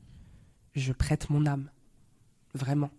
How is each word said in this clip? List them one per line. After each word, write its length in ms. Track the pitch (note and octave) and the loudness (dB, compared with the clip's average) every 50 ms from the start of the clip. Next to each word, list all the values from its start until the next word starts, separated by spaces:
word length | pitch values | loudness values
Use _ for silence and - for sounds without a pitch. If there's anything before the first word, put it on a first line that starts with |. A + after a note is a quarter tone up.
| - - - - - - - - - - - _ _ _ - | -20 -20 -20 -20 -20 -20 -20 -20 -20 -20 -20 _ _ _ -6
je 180 | C#3+ C3 B2+ C3 | -4 -2 -2 0
prête 360 | - - - D3+ D3 - - | 0 2 2 2 0 0 0
mon 160 | D3 D3 D3+ | 2 2 2
âme. 240 | D3+ C#3+ C#3 C3+ C#3+ - _ _ _ _ - - _ _ _ - _ _ _ _ _ - | 2 0 -2 -6 -10 -14 _ _ _ _ -20 -20 _ _ _ -20 _ _ _ _ _ -8
Vraiment. 340 | C3+ C3+ B2+ C#3+ D3 D3 C#3+ - | -6 -2 0 0 0 0 -2 -6